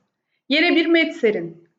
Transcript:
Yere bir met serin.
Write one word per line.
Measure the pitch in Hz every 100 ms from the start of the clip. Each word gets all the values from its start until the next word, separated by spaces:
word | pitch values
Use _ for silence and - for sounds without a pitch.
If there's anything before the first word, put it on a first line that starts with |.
| _ _ _ _ _
Yere | 285 349 320
bir | 330
met | 330 320 -
serin. | 226 196 170 - _